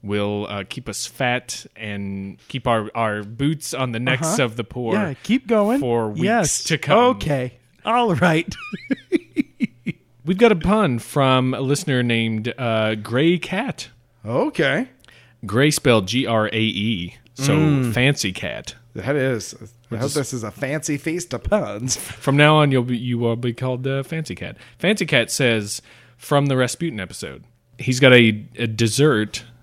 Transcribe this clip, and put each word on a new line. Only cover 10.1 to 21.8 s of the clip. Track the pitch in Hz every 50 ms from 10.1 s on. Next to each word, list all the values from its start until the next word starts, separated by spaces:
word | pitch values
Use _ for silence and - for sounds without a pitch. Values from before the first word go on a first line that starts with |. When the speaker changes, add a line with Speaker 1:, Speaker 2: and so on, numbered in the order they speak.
| _ _ -
Speaker 1:
We've | 143 185 185
got | 240 233
a | 214
pun | 170 156 175 202 220 214 160 123 117
from | - - - 151 139 131 131 131 127 127 127
a | 110
listener | 135 131 143 139 - - 135 127 123
named, | 120 117 113 113 113 113 110 107 120 113 -
uh, | 131 120 113 110 110 107 110
Gray | 110 104 110 113 127 147 165 180 175
Cat. | - - - 190 240 269 170 - - - - _ _ _ _ _ _
Speaker 2:
Okay. | 104 117 135 220 311 294 - 160 135 135 160 254 254 - _ _ _ - - - _ _ _ -
Speaker 1:
Gray | 104 104 117 135 151
spelled | 151 - - 143 120 110 98 92
G | 104 123 139 101
R | 117 110 107 107
A | - 110
E, | 113 110 - - 101 110 117 87 85 87 - - _ _ _
so | - 135 139 143 151
Speaker 2:
Mm. | 156 151 147 139 131 120 107
Speaker 1:
fancy | 113 123 139 143 - - 98
cat. | 92 - - 80 58 53 - - - - _ _ _
Speaker 2:
That | - 92 127 143
is. | 147 131 135 127 110 - - -
I | - - 104 _ _ _ _
Speaker 1:
Which | 120 110
Speaker 2:
hope | 120 -
Speaker 1:
is | -
Speaker 2:
this | 151 135 - -
is | 123 107
a | 107
fancy | 98 - - 131 143 156 143 - 151 139
feast | - 165 160 180 175 - -
of | 120 -
puns. | - - 214 165 104 104 104